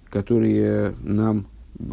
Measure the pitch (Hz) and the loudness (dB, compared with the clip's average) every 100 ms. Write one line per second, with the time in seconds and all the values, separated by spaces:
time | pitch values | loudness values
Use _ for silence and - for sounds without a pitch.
0 | - 101 101 117 110 107 104 104 101 98 | -6 -4 0 2 4 2 2 0 -2 -4
1 | 113 104 110 107 98 - - - - | -4 0 2 0 -4 -14 -18 -14 -12